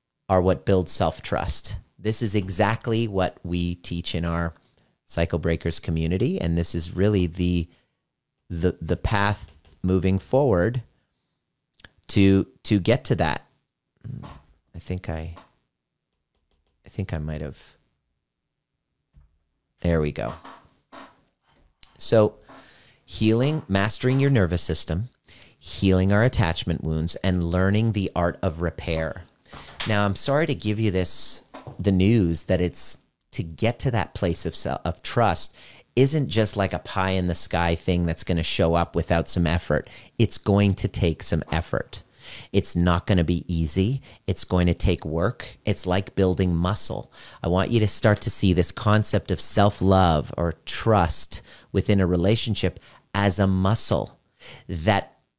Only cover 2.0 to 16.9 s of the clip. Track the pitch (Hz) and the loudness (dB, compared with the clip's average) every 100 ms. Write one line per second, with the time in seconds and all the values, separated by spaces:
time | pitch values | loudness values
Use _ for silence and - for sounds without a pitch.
2 | 107 113 110 104 92 87 104 120 120 113 | -6 -4 -2 -2 -2 0 0 0 -2 -2
3 | 113 95 90 - 85 90 87 87 - 85 | 0 0 -2 -2 -4 -2 -2 -4 -8 -8
4 | - 87 85 85 85 - _ _ _ _ | -4 -4 -2 -2 -4 -8 _ _ _ _
5 | - - 85 85 85 82 85 - - 80 | -8 -2 0 0 0 -2 -2 -4 -2 -2
6 | 82 92 131 190 85 82 85 87 85 87 | 0 0 0 -2 -2 0 -2 -4 -4 0
7 | 104 101 87 85 90 87 82 _ _ _ | 2 2 0 0 0 0 -2 _ _ _
8 | _ _ _ _ - 85 90 - 82 90 | _ _ _ _ -10 -2 -2 -2 -4 -4
9 | - 107 101 104 - - _ _ 92 92 | -2 0 0 -2 -8 -20 _ _ 0 2
10 | 92 95 - 131 143 90 101 127 - _ | 2 0 0 0 2 2 2 -2 -8 _
11 | _ _ _ _ _ _ _ _ - _ | _ _ _ _ _ _ _ _ -20 _
12 | - 104 98 98 - _ - 101 87 127 | -2 4 6 6 2 _ 0 0 2 0
13 | - 95 80 - _ _ _ _ _ _ | 0 -2 -2 -4 _ _ _ _ _ _
14 | - - - - _ _ _ 87 - 90 | -14 -14 -14 -20 _ _ _ -16 -8 -8
15 | - 80 82 82 - _ _ _ _ _ | -6 -8 -8 -14 -20 _ _ _ _ _
16 | _ _ _ _ _ _ _ _ - | _ _ _ _ _ _ _ _ -14